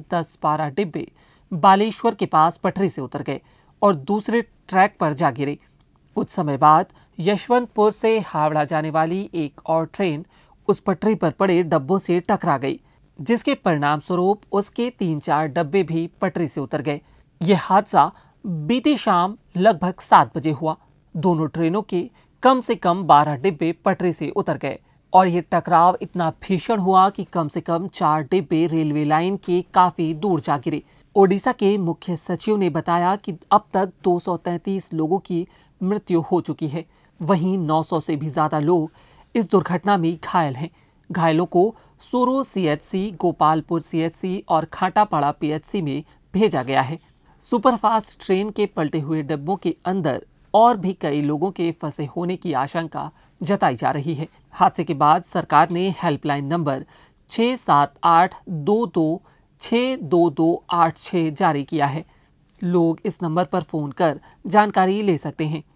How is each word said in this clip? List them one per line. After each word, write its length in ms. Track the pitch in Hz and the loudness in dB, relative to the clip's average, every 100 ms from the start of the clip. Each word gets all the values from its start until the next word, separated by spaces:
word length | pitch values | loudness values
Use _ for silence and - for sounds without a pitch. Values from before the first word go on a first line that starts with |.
| - | -4
दस 260 | 175 160 - | -4 -4 -4
बारह 260 | 156 151 147 | -2 -2 -2
डिब्बे 360 | 139 180 151 - _ _ _ - | -4 -4 -6 -10 _ _ _ -10
बालेश्वर 640 | 170 196 196 220 - 233 208 | 2 4 6 2 -2 -2 -2
के 100 | 165 | 0
पास 320 | 156 165 - | 2 2 0
पटरी 320 | 185 185 190 | -4 0 -2
से 120 | - | -2
उतर 200 | 127 143 | -8 -8
गए 180 | 143 135 _ _ _ - | -8 -8 _ _ _ 0
और 140 | 202 151 | 2 2
दूसरे 460 | 139 208 220 233 | -2 -4 -2 -2
ट्रैक 540 | 226 _ - 190 202 - | -4 _ -2 2 2 2
पर 140 | 160 | -2
जा 160 | 143 156 | 0 -2
गिरे। 260 | 127 139 147 _ _ _ _ _ 214 | -2 -6 -6 _ _ _ _ _ -8
कुछ 140 | - | -6
समय 280 | - 151 135 | -4 -4 4
बाद 300 | 151 160 202 _ _ - | 6 6 4 _ _ -4
यशवंतपुर 720 | 175 202 - 247 240 220 214 | -2 0 2 0 0 2 2
से 260 | 208 226 220 - | 2 0 0 -2
हावड़ा 360 | 156 151 156 | -2 0 0
जाने 260 | 147 156 156 | 0 -2 -2
वाली 400 | 156 165 190 208 165 | -2 0 -2 -6 -6
एक 260 | 143 - - | -8 -8 -2
और 200 | 160 160 | -2 -2
ट्रेन 400 | - 185 147 - _ _ _ - | -4 -4 -4 -8 _ _ _ -2
उस 120 | - | -2
पटरी 360 | - 175 214 208 | -2 -2 0 0
पर 160 | 160 | -2
पड़े 300 | - 196 175 | 0 2 2
डब्बों 340 | 165 156 131 190 | 2 0 0 -2
से 200 | - 175 | 0 -2
टकरा 380 | 196 196 170 135 | 0 -2 0 -2
गई, 220 | 135 - _ _ _ - | -2 -6 _ _ _ -8
जिसके 340 | 143 233 285 269 | -2 -2 0 -2
परिणाम 440 | 190 151 147 147 | 0 0 0 0
स्वरूप 420 | - 180 185 208 - | -2 0 0 -2 -2
उसके 380 | 196 202 - 240 | -4 -2 -4 -6
तीन 300 | - 180 147 | -2 -4 -2
चार 280 | 165 151 156 | -2 -2 0
डब्बे 360 | 165 147 196 | -2 -2 0
भी 260 | 156 165 170 - | 0 -2 -4 -4
पटरी 260 | 190 175 156 | -4 -2 -4
से 140 | 160 | -4
उतर 200 | 135 147 | -6 -4
गए। 200 | 143 143 - _ _ - | -4 -6 -10 _ _ -4
यह 200 | 170 185 | 0 2
हादसा 480 | - 196 208 175 156 - _ _ 202 | 2 0 2 2 2 0 _ _ -8
बीती 520 | 160 147 247 302 254 | -6 -2 0 2 0
शाम 400 | 220 175 185 214 _ 180 | 2 2 0 -4 _ 2
लगभग 420 | 208 170 180 180 | 2 2 -2 -4
सात 360 | - 175 131 160 | 4 6 6 0
बजे 140 | 156 | -4
हुआ। 260 | 139 160 156 _ _ _ 160 | -2 -4 -6 _ _ _ -2
दोनों 320 | 180 160 156 | 0 0 -2
ट्रेनों 340 | 165 165 202 | -2 0 -2
के 260 | 208 180 - _ _ _ | -4 -4 -6 _ _ _
कम 160 | 254 262 | 2 4
से 160 | 247 214 | 0 -2
कम 260 | 180 180 | 0 0
बारह 320 | 160 147 151 135 | 4 6 4 0
डिब्बे 360 | 190 151 165 - 196 | -2 -2 -4 -2 -2
पटरी 260 | 180 180 | 0 -2
से 180 | 151 147 | -2 -4
उतर 260 | 196 - 139 | -4 -4 -4
गए 220 | 139 - _ _ _ | -6 -8 _ _ _
और 140 | 185 185 | 4 4
ये 140 | 175 - | 2 -2
टकराव 460 | 170 - 170 180 - | -2 2 4 6 2
इतना 280 | 190 185 165 - | -4 -4 -4 -4
भीषण 380 | - 180 - 220 | -4 -2 0 0
हुआ 300 | 185 185 196 | 4 4 4
कि 140 | - | 0
कम 240 | 175 175 147 | -6 -4 -4
से 140 | 170 | -4
कम 260 | 165 165 185 | -4 -4 -4
चार 360 | - 160 156 | -2 0 0
डिब्बे 420 | 135 190 143 160 170 | 0 -2 0 0 0
रेलवे 360 | 160 151 151 | 0 0 0
लाइन 320 | 151 156 185 196 | 0 0 0 -4
के 240 | - 180 - | -2 -2 0
काफी 400 | 190 180 - 160 | 2 2 2 -6
दूर 260 | 156 208 165 | -2 -2 0
जा 140 | - 143 | 0 -4
गिरे। 240 | 160 151 - _ _ 202 | -4 -8 -10 _ _ 4
ओडिशा 360 | 190 196 262 | 4 4 -2
के 260 | - 202 208 | 0 0 0
मुख्य 380 | 170 160 - 160 | -2 -4 -6 -8
सचिव 420 | - 175 214 208 | -6 -4 -2 0
ने 120 | 180 | 0
बताया 460 | 151 175 170 175 196 | -2 0 0 0 -2
कि 180 | - 156 - | -6 -10 2
अब 160 | 208 - | 2 2
तक 180 | 196 190 - | -2 -2 -2
दो 140 | 185 175 | -2 0
सौ 160 | 190 170 | -2 -6
तैंतीस 540 | 180 175 196 190 - | -4 -6 -4 -6 -6
लोगों 260 | 160 156 185 | -4 -2 -2
की 260 | - 170 180 _ _ - | -4 -6 -6 _ _ -6
मृत्यु 400 | 185 208 - 170 | -4 -4 0 -2
हो 180 | 156 175 | 0 -2
चुकी 260 | 160 - 156 | -2 -6 -8
है। 180 | 160 - _ _ - | -8 -12 _ _ -6
वहीं 380 | 165 185 185 190 | 0 0 0 -2
नौ 240 | 156 160 | 0 -2
सौ 160 | 156 156 | 0 -4
से 160 | - 147 | -4 -6
भी 140 | 151 | -4
ज्यादा 300 | 160 156 156 | -2 0 0
लोग 320 | 147 175 156 _ _ _ _ 233 | 2 0 0 _ _ _ _ -4
इस 140 | 190 | 2
दुर्घटना 460 | 190 - 180 202 196 | 2 2 -2 0 0
में 200 | 165 170 | 0 -4
घायल 320 | - 180 151 127 | -2 0 0 -4
हैं। 140 | 165 _ _ _ - | -10 _ _ _ -8
घायलों 360 | 170 165 160 180 | 0 2 2 2
को 180 | 175 214 - _ _ | 2 2 -2 _ _
सूरू 420 | - 247 247 269 | -6 0 0 0
सीएचसी, 680 | 254 196 160 151 - 190 208 | -2 -2 -2 -2 -4 -6 -6
गोपालपुर 680 | 165 175 - 151 156 - 165 | -4 -4 2 2 2 -2 -6
सीएचसी 640 | - 165 165 - 185 196 - | -4 -4 -4 -4 -6 -6 -2
और 160 | 160 - | -2 -2
खाटापाड़ा 640 | - 185 214 208 156 143 | -4 -2 0 0 0 -2
पीएचसी 500 | - 151 156 - 202 | -2 -4 -4 -6 -6
में 220 | 147 143 - _ _ | -4 -6 -10 _ _
भेजा 300 | 190 214 139 | 0 2 0
गया 180 | 123 135 | 0 0
है। 180 | 131 165 _ _ _ _ - | 0 -4 _ _ _ _ -4
सुपरफास्ट 800 | 247 262 240 214 220 - - - | 0 2 2 2 0 -2 -8 -2
ट्रेन 240 | 190 208 | 0 -2
के 160 | 208 202 | -2 -4
पलटे 340 | - 151 160 | -2 -2 -2
हुए 220 | 143 156 | -2 -4
डिब्बों 320 | 143 151 147 190 | -4 -4 -4 -4
के 180 | 175 - 180 | -4 -4 -4
अंदर 400 | 196 151 123 - _ _ | -2 -2 -4 -8 _ _
और 240 | 208 233 220 | 4 6 4
भी 140 | 180 | -2
कई 260 | 185 165 147 | -4 -2 0
लोगों 280 | 147 147 190 | 0 0 -2
के 200 | - 170 | -2 -4
फंसे 340 | - 151 - 143 | -4 -8 -8 -8
होने 300 | 170 175 185 | -6 -6 -4
की 180 | 175 | -4
आशंका 560 | 131 139 170 160 143 147 - _ - | -2 -2 -4 -6 -8 -10 -14 _ -8
जताई 340 | 170 196 170 123 | -4 0 0 0
जा 160 | 131 | -2
रही 220 | 143 151 | -2 -4
है। 140 | 147 160 _ _ | -6 -8 _ _
हादसे 320 | - 185 - | 0 0 0
के 100 | 160 | -4
बाद 300 | 147 151 175 | 2 2 2
सरकार 460 | - 175 - 151 170 | 0 -6 2 2 4
ने 140 | 175 190 - | 0 -4 -2
हेल्पलाइन 440 | 175 143 151 143 139 | -2 -2 -4 -4 -2
नंबर 380 | 170 147 135 - _ _ _ - | -2 -2 -4 -8 _ _ _ -8
छह 240 | - 233 254 | -2 -2 0
सात 380 | - 147 143 _ | 2 2 2 _
आठ 320 | 170 165 185 - - | 4 4 4 -2 -10
दो 360 | 160 147 220 202 | -6 0 0 0
दो 340 | 180 156 180 _ _ _ - | 0 0 -2 _ _ _ -14
छह 340 | - 233 262 262 | -2 0 0 -4
दो 340 | 151 175 170 | 0 2 2
दो 340 | 143 160 170 - | 2 0 0 -2
आठ 260 | 175 165 - | 0 0 0
छह 320 | - 175 160 | -6 -2 -2
जारी 320 | 143 180 147 | 0 0 0
किया 220 | 135 160 139 | -4 -2 -2
है। 180 | 156 - _ _ _ _ - | -4 -10 _ _ _ _ -8
लोग 380 | 175 175 165 160 208 | 0 2 2 0 -6
इस 160 | - | -6
नंबर 220 | 170 165 180 | -4 -2 -2
पर 160 | 185 | -4
फोन 300 | - 156 143 | -4 -6 -6
कर 280 | - 165 143 - _ 143 | 0 0 -2 -10 _ 0
जानकारी 540 | 208 208 202 190 208 | 2 2 2 0 0
ले 160 | 202 151 | 0 -2
सकते 280 | 151 - 156 | -2 -6 -6
हैं। 180 | 156 - | -6 -10